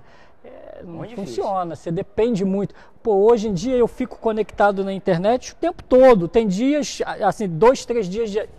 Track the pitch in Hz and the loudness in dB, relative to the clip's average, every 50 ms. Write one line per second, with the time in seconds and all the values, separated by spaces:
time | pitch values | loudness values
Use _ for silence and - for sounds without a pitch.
0 | - - - - - - - - - - - - - - - - - 180 165 160 | -16 -20 -20 -20 -20 -20 -20 -20 -20 -20 -20 -20 -20 -20 -18 -18 -18 -16 -14 -14
1 | 165 208 240 - 202 143 - 359 - - 196 185 180 170 156 - - 175 170 180 | -14 -12 -12 -12 -12 -8 -8 -6 -6 -4 -4 -4 -4 -6 -8 -10 -8 -6 -6 -6
2 | 196 - - - 220 247 240 170 202 190 190 202 196 - - - - - - - | -6 -6 -2 -2 0 0 0 0 0 -2 -2 -2 -4 -4 -8 -12 -20 -20 -20 -8
3 | - 233 202 196 202 226 240 226 208 226 202 160 185 262 262 247 233 - - - | -4 0 2 4 4 4 4 4 2 -2 -4 -4 -4 -2 0 2 0 0 0 -4
4 | 254 - - - - 226 214 220 202 - - - 208 202 202 190 196 196 196 185 | -8 -8 -8 -6 -4 -4 -2 -2 -4 -4 0 2 2 2 2 0 -4 -6 -8 -4
5 | - 196 185 170 185 208 247 254 - - - - - 330 370 - - - 262 254 | -2 -2 -2 0 2 0 0 0 -2 -8 -10 -6 -6 -6 -6 -8 -2 2 6 8
6 | 262 262 240 190 170 165 - 233 226 208 180 190 247 269 294 294 254 - - - | 8 8 8 6 4 0 0 0 0 0 0 0 0 0 0 0 -2 -4 -6 -8
7 | - - 165 - 214 202 - - 220 185 165 156 220 240 269 - - - 233 240 | -8 -8 -6 -2 -2 -2 -2 -2 -4 -6 0 4 4 4 4 2 -2 -4 -4 -4
8 | 202 175 185 220 233 214 196 214 196 - - | -4 -4 -4 -6 -6 -4 -4 -6 -6 -6 -10